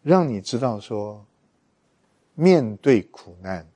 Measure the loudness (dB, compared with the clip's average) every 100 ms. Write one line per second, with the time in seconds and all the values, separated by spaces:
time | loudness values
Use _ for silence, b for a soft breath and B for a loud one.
0 | 2 0 0 -6 -8 -6 -4 -6 -10 -10
1 | -10 -14 _ _ _ _ _ _ _ _
2 | _ _ _ 0 4 4 0 -2 2 2
3 | 0 -20 -20 -18 -12 -12 -12